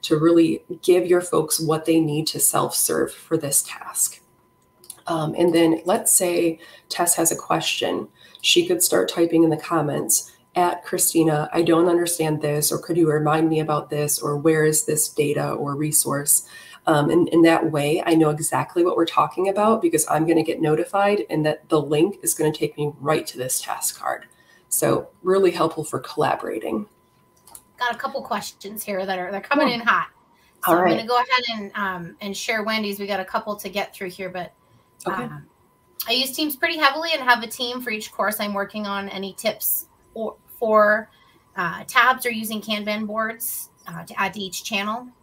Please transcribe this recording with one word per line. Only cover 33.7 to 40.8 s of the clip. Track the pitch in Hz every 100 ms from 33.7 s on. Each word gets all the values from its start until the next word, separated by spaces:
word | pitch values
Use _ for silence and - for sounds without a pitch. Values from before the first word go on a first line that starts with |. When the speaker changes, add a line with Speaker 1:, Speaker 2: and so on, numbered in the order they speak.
| 190 196 -
Speaker 2:
through | 190
here, | 180 185
but, | 180 175 _ _ _ _ _ -
Speaker 1:
Okay. | 190
Speaker 2:
um, | 233 151 - _ _ _ _ _ -
I |
use | 247 262 -
Teams | 311 -
pretty | 339 320
heavily | 294 302 330
and | 311
have | 247 240
a | 226
team | - 247 247
for | 247
each | 214 214
course | - 202 214
I'm | 208
working | 202 196 214 208
on. | 202 196
Any | 190 196 185
tips | 220 - - - - _ _ -
or, | 214 - _ -
for, | 226 214